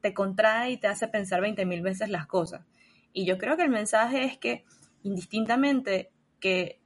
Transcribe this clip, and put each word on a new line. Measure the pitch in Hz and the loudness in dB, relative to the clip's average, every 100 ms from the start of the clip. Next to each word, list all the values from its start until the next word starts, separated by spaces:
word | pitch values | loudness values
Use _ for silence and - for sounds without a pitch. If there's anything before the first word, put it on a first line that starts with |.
te | 208 | -4
contrae | 190 196 190 214 220 247 | 0 -2 2 2 2 -2
y | 254 | -2
te | 208 | -2
hace | 208 226 | -2 -4
pensar | 214 196 180 | -4 -2 0
veinte | 202 202 185 | 0 -2 -2
mil | 175 | -2
veces | 180 190 214 | -4 -4 -4
las | 185 151 | -6 -2
cosas. | 185 165 - _ _ _ _ _ | -2 -2 -8 _ _ _ _ _
Y | - | -4
yo | 180 185 | 0 0
creo | 214 320 | 0 2
que | |
el | 330 | 4
mensaje | 226 214 220 233 262 | 2 2 2 4 2
es | 262 - | -2 -2
que, | - 240 _ _ _ _ | -6 -6 _ _ _ _
indistintamente | 202 190 - 214 220 240 277 269 254 190 - _ _ _ | -6 -6 -4 -4 0 2 4 2 2 -2 -2 _ _ _
que | 190 185 175 - | 0 2 0 -8